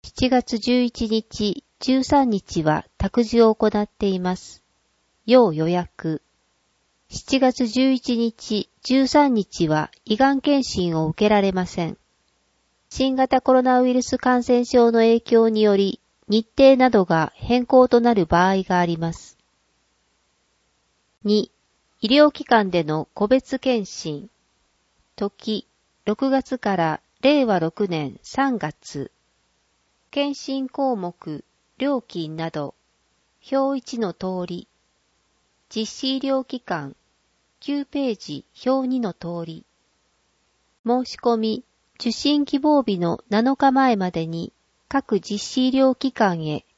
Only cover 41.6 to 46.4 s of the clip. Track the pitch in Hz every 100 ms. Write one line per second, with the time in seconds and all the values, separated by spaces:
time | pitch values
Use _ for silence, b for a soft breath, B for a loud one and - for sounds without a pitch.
41.6 | - _ _ _ 240 - 285 294 285 277
42.6 | 302 294 247 190 170 - _ 208 240 269
43.6 | 277 262 262 214 180 170 165 165 170 _
44.6 | _ _ _ 269 - 202 - 208 - -
45.6 | 254 262 269 254 269 - 208 170